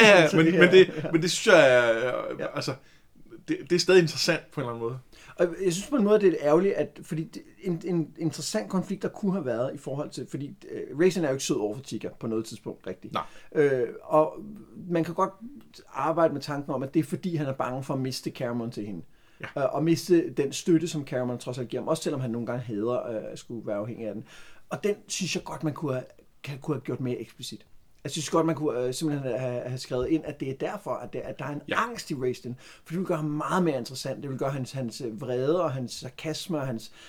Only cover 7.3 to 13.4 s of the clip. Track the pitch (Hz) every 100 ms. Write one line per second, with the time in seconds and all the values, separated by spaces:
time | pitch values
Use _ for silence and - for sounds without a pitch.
7.3 | - - - 196 165 170 175 151 - 165
8.3 | - - 220 202 190 170 196 202 - 202
9.3 | 190 131 117 127 147 - 139 147 - 127
10.3 | 127 143 - - - - 139 185 190 156
11.3 | 135 - 139 104 120 127 110 - - 117
12.3 | 110 110 110 - - - 92 - - -
13.3 | -